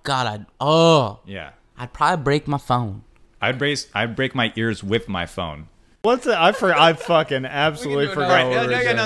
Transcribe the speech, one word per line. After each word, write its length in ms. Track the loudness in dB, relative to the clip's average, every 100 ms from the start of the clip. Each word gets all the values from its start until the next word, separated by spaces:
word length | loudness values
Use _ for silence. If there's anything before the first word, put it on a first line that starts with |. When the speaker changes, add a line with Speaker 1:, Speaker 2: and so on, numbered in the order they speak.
Speaker 1:
God. 220 | -4 -2 -2
I'd, 180 | -6 -12 -4
oh. 580 | 2 4 6 6 2 -4 -16
Speaker 2:
Yeah. 240 | -16 -16 -20 _ -16
Speaker 1:
I'd 160 | -10
probably 300 | -2 0 0
break 240 | 0 -2 -2
my 120 | -6
phone. 440 | -2 -2 -2 -8 -18 _ _ -6
Speaker 2:
I'd 200 | -4 -2
raise, 280 | -2 -4 -6
I'd 200 | -4 -4 -2
break 180 | -4
my 180 | 0 -2 0
ears 260 | -4 -4
with 240 | -2 -4 -2
my 180 | -6 -6
phone. 420 | -8 -10 -10 -18 _ _ _
Speaker 3:
What's 240 | 0 0 0
it? 80 | 2
I 160 | 4
for-, 220 | 4 2 4
I 160 | 4
fucking 520 | 2 0 2 2 -4
absolutely 600 | -4 -2 -2 -2 -4 -2 -2
Speaker 1:
We 20 |
can 40 | 0
do 40 |
Speaker 3:
forgot 180 | 2 2
Speaker 1:
another 80 | 2
Speaker 3:
what 60 | 0
Speaker 2:
All 60 |
right, 60 | 0
Speaker 3:
we 20 |
Speaker 2:
no, 80 | 0
Speaker 3:
were 60 |
Speaker 2:
no, 80 | 0 0